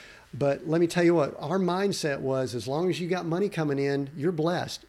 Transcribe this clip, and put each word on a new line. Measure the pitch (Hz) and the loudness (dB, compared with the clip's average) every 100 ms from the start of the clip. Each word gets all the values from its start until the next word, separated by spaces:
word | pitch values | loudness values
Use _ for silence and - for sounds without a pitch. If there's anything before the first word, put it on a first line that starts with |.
| - - - | -20 -20 -12
But | 117 139 139 156 | -2 0 0 0
let | 165 | 2
me | 170 | 2
tell | 175 | 4
you | 170 | 4
what, | 170 135 - | 6 2 -2
our | 151 185 | -2 0
mindset | 180 180 202 - 156 139 | 0 2 0 0 -2 -2
was: | 135 131 127 | 0 0 -2
as | 120 117 | -4 -4
long | 143 180 | 0 0
as | 151 | 0
you | 170 | -2
got | 180 170 | -2 -2
money | 170 202 | 0 0
coming | 165 151 139 | 0 -2 0
in, | 139 139 139 151 | 0 0 -4 -4
you're | 151 | -2
blessed. | 165 160 170 123 - | 0 0 -2 -4 -10